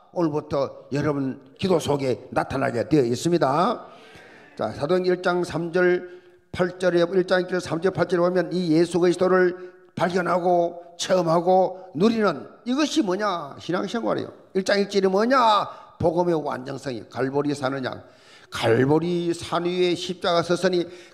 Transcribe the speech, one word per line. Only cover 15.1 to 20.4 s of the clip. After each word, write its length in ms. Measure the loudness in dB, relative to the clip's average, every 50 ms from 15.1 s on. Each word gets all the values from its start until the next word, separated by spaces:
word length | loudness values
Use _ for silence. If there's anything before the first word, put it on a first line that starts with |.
| 2 2 2 4 4 4 6 4 4 2 2 -2 -8 -14 -20 -20 -8 _
복음의 360 | 0 0 2 2 2 2 0 0 -2
완전성이 600 | -4 -6 -6 -8 -10 -12 -10 -8 -8 -8 -8 -10 -10
갈보리 440 | -4 -4 -2 0 0 0 0 0 -2
사느냐? 480 | -2 -2 -2 -2 -2 -4 -6 -8 -8 -12 -18 -20 -20 -20 -20 -20 -20 -20 _
"갈보리 840 | -8 -2 2 2 4 4 4 4 4 2 2 0 -2 -2 -2 -2 -4
산 300 | -4 -6 -4 -4 -2 -2
위에 280 | -2 0 0 2 0 0
십자가 480 | -2 -4 -8 -8 -4 -2 0 2 2